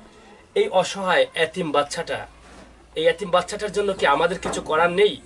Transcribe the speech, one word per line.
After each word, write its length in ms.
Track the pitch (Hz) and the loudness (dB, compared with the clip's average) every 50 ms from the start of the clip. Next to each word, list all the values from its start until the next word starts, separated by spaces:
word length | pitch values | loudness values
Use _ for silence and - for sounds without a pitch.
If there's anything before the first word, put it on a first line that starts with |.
| - - - - - - - - - _ - | -20 -20 -20 -20 -20 -20 -20 -20 -14 _ 0
এই 140 | 202 214 208 | 0 0 2
অসহায় 580 | - 185 175 - - 196 190 185 170 139 131 - - | 2 2 0 0 -2 -4 -2 0 2 2 2 0 0
এতিম 380 | 165 160 156 - 180 175 156 | -2 -2 -2 -2 -6 -4 0
বাচ্চাটা, 540 | 139 143 143 - - 170 160 - 131 107 104 - - - - - - - - - - - - - - | 0 0 0 0 -4 -8 -6 -6 -8 -8 -10 -14 -18 -20 -20 -20 -20 -20 -20 -20 -20 -20 -20 -12 -6
এই 120 | 151 160 | 0 2
এতিম 240 | 165 160 - 202 180 | 2 0 0 -4 0
বাচ্চাটার 420 | 165 180 180 - 208 202 208 208 | 0 0 0 0 -8 -6 -6 -4
জন্য 200 | 175 202 208 196 | -2 -2 -2 -2
কি 140 | 190 - 190 | -2 0 2
আমাদের 320 | 151 139 143 165 175 185 175 | 2 2 2 2 0 -2 -2
কিছু 240 | - 190 - 185 | -6 -6 -6 -6
করার 280 | - - 156 156 170 175 | -4 -2 2 2 2 2
নেই? 300 | 175 190 208 202 143 117 - | 4 4 2 2 2 -2 -14